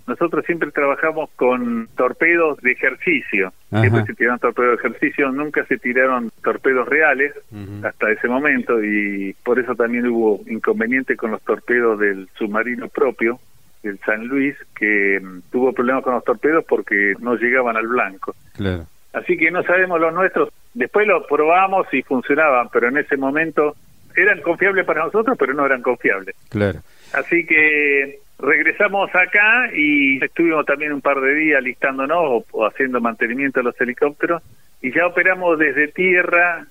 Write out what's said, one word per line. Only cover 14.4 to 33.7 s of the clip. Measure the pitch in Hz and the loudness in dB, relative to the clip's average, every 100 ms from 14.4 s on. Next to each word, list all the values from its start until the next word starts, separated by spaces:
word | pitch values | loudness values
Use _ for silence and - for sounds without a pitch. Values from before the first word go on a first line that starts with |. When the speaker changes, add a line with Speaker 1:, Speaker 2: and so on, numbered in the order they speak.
| 135 135 - - | -2 -4 -14 -4
Speaker 1:
que, | 104 104 98 98 | 0 2 2 -2
mm, | 92 90 - | -4 -16 -6
tuvo | 123 127 | 0 0
problemas | 120 123 131 | 0 0 0
con | 131 120 | -2 -2
los | |
torpedos | - 113 147 160 - | -2 0 2 0 2
porque | 113 - 101 101 98 | -2 0 0 0 -2
no | 120 113 | -2 -2
llegaban | 120 131 120 113 | 0 2 0 -2
al | 113 | -2
blanco. | 123 101 95 - - - - | -2 -2 -6 -12 -12 -14 -6
Speaker 2:
Claro. | 98 90 82 - - | -4 -4 -8 -20 -10
Speaker 1:
Así | 127 - 170 | -8 -2 0
que | 160 | 0
no | 175 | 0
sabemos | 170 180 185 170 | 0 2 2 0
los | 165 | 0
nuestros. | 170 185 180 147 - - | 0 0 0 -2 -4 -12
Después | 120 120 208 214 | -6 -2 2 2
lo | 170 - | 2 2
probamos | 147 156 175 190 190 - | 2 4 4 4 0 0
y | - | -2
funcionaban, | - 127 - 147 156 123 117 | -2 -2 0 2 4 2 2
pero | 120 120 | 0 2
en | 143 | 0
ese | 139 139 | -2 -2
momento | 135 147 160 160 147 - - - - - | 0 0 -2 0 0 -2 -18 -20 -6 2
eran | 196 185 | 2 2
confiables | 165 160 190 190 175 | 0 0 2 2 0
para | 156 165 | -2 0
nosotros, | 208 226 247 | 0 0 0
pero | 131 | 0
no | 147 139 | 2 2
eran | 127 | 0
confiables. | 120 120 127 98 95 - - | 0 0 0 -2 -4 -16 -6
Speaker 2:
Claro. | 104 101 85 - - - | 0 0 -2 -12 -20 -6
Speaker 1:
Así | 143 - 170 160 | -4 0 0 2
que | 156 156 151 147 139 135 - - - | 4 4 2 2 0 -2 -8 -20 -6
regresamos | 135 151 156 151 208 196 185 180 | 0 2 2 0 0 0 0 0
acá | 175 208 208 240 240 | 2 2 2 2 0
y | - 151 147 139 135 | -2 0 2 2 0
estuvimos | 160 - 170 156 143 | -2 0 0 2 0
también | 143 151 | -2 -2
un | 143 | -2
par | 143 139 | 0 0
de | 135 | 2
días | 147 156 139 | 2 2 2
alistándonos | 127 117 139 135 135 170 | 0 -4 -4 -2 -2 0
o, | 156 117 - | 2 0 -2
o | 117 104 | 0 0
haciendo | - 131 123 | 0 -2 0
mantenimiento | 117 110 117 127 139 131 | -2 -2 -4 -2 -2 0
a | |
los | 120 | -2